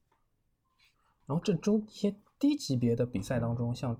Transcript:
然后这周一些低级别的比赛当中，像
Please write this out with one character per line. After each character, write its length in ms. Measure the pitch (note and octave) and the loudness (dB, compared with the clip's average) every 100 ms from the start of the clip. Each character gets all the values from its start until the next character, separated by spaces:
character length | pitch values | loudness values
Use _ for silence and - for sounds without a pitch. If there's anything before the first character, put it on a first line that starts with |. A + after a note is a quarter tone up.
| _ _ _ _ _ _ _ _ _ _ _ _ - | _ _ _ _ _ _ _ _ _ _ _ _ -4
然 100 | D#3 | -2
后 80 | |
这 120 | - E3 | 0 0
周 240 | - G#3+ | 2 0
一 80 | G#3+ | 0
些 280 | - G3+ G3+ _ - | -2 -2 -2 _ 0
低 180 | C#4+ C#4+ | 2 2
级 220 | - B2+ | 0 0
别 180 | A#2+ A#2 | 2 2
的 80 | |
比 160 | A#2+ - | 0 -2
赛 200 | - B2 | -2 -2
当 160 | A#2 A#2 | 0 0
中， 180 | A#2+ | -2
像 260 | A#2+ B2+ | -2 -4